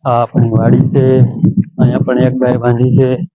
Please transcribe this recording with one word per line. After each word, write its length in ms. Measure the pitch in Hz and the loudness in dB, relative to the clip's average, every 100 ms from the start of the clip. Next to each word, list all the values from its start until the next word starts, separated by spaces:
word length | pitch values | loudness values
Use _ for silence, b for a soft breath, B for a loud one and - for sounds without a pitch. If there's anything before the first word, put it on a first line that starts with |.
આ 120 | 139 120 | 0 -2
આપણી 320 | 117 - 113 113 | 0 0 0 0
વાડી 340 | 113 123 123 | 2 2 2
છે, 120 | 139 131 131 123 - 180 - - - | 0 2 2 0 0 -2 0 -4 -2
અહીંયા 260 | 127 123 - | 0 0 -2
પણ 180 | 123 127 | 0 0
એક 80 | 127 | 0
ગાય 220 | 127 123 | -2 0
બાંધી 320 | 120 120 127 131 | -2 0 0 2
છે. 120 | 131 127 180 | 0 -2 -8